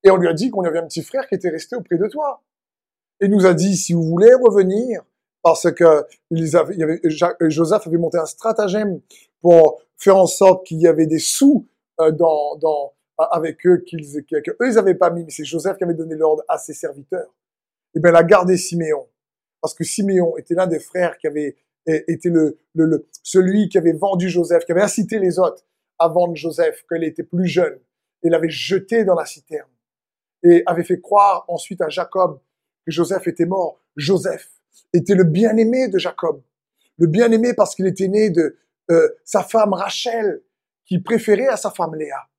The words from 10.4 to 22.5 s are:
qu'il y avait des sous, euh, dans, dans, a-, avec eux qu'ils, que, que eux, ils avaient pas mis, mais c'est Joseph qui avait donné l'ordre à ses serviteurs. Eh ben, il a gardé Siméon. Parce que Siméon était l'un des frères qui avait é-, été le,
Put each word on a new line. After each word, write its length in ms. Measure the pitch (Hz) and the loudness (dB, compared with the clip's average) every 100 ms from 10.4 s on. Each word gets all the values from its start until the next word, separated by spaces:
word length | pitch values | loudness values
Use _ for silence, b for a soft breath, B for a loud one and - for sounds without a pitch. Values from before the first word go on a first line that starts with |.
| 190 185 - | 4 4 -2
qu'il 140 | 160 | 2
y 60 | 165 | 2
avait 200 | 156 156 | 4 0
des 120 | 156 | 0
sous, 480 | - - 277 269 - _ _ - | -4 2 4 4 -2 _ _ -2
euh, 100 | 160 | 0
dans, 440 | 156 165 151 147 151 | 2 0 0 -4 -4
dans, 380 | 156 147 139 _ _ - | -4 -4 -8 _ _ -4
a-, 140 | 160 | -2
avec 320 | 170 160 156 180 | -2 -4 -2 2
eux 160 | 175 - | 2 0
qu'ils, 380 | 165 143 147 | -14 -10 -12
que, 160 | - 156 | -6 -6
que 100 | - | -6
eux, 180 | - 247 | -4 0
ils 100 | 220 | 2
avaient 160 | 190 | 2
pas 160 | 180 180 | 2 0
mis, 140 | 170 | -2
mais 60 | 160 | -10
c'est 140 | - | -14
Joseph 320 | 147 165 170 190 | -10 -6 -6 -4
qui 80 | |
avait 100 | 175 | -4
donné 200 | 165 165 | -4 -8
l'ordre 280 | 156 156 156 - | -2 0 -2 -4
à 100 | 165 | -6
ses 160 | - | -8
serviteurs. 600 | 143 156 139 139 180 - _ _ _ _ _ _ | -12 -12 -14 -12 -10 -10 _ _ _ _ _ _
Eh 60 | 160 | 2
ben, 100 | 170 | 6
il 60 | 170 | 6
a 80 | |
gardé 320 | 170 202 180 180 | 6 4 4 -2
Siméon. 520 | - 170 156 147 131 _ _ _ _ _ | -2 -6 -4 -6 -8 _ _ _ _ _
Parce 140 | 156 | -10
que 100 | - | -8
Siméon 520 | 165 - 196 185 170 160 | -8 -4 0 2 0 -4
était 160 | - | -6
l'un 120 | 170 185 | -2 -2
des 140 | 160 | -4
frères 380 | - 180 170 - | -6 -4 -4 -4
qui 80 | 156 | -6
avait 300 | 147 147 - _ _ 165 | -6 -8 -10 _ _ -4
é-, 180 | 156 156 | -4 -2
été 220 | 160 180 | -4 0
le, 280 | 165 156 | 2 0